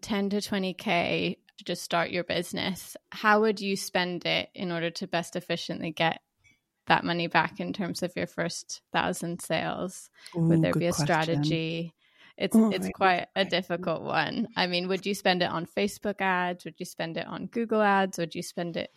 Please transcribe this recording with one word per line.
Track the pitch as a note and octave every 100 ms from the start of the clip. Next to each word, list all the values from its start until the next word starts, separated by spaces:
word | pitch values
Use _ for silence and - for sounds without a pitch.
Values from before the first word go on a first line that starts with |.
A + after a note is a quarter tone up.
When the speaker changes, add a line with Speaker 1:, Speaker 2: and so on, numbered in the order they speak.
Speaker 1:
ten | - G3+ G3+
to | G#3
twenty | - G3+ F#3+
K | - A3 F3 - E3+ F3 - _ -
to |
just | - F3
start | - E3+ E3
your | F3+
business, | E3+ - F3 G3+ - F3 - - _
how | - A3 G#3
would | A3 G#3
you | G3 G3
spend | - F#3 F3+ F3 E3
it | E3 -
in | - F3+
order | E3+ E3
to | E3 F#3
best | E3+ E3+ F3+
efficiently | - E3+ - E3+ E3+
get | D3+ E3 - _ _ _ _ _ _ -
that | F3
money | F3 E3+ E3+
back | E3+ E3 -
in | F3+
terms | - F3 F3
of | F3 -
your | F3
first | - E3+ - - - _
thousand | E3+ F3 F3+ E3+ F3
sales? | - E3 E3 - F3+ - - _ -
Would | E3+ E3 E3
Speaker 2:
Ooh, |
Speaker 1:
there | E3+
Speaker 2:
good | E3
Speaker 1:
be | E3+
a |
Speaker 2:
question. | E3+ D3+
Speaker 1:
strategy? | D#3+ D#3+ D3 D3 D#3+ D#3+ E3 E3 - _ _ - -
It's, | F#3+ A3
Speaker 3:
Oh, | A3
Speaker 1:
it's | F#3 F#3+
Speaker 3:
very |
Speaker 1:
quite | - F#3+ F3
Speaker 3:
good | - -
Speaker 1:
a |
Speaker 3:
question. | F#3
Speaker 1:
difficult | F3 F#3 F3 F3+ D#3+
one. | - E3 D3+ - G#3 -
I | F3+
mean, | F3 F#3
would | F#3+ G3
you |
spend | G3+ G3 F3+
it | F3
on | E3 F3
Facebook | - G3+ - G#3+ G3+
ads? | F#3+ F3+ F3+ F3+
Would | E3 E3
you | F3
spend | - E3 E3
it | -
on | E3 F#3
Google | A#3 A3+ A3
ads? | G#3 G3 F#3+ F3+
Would | E3
you | F3
spend | F3 - E3+ E3+
it, | -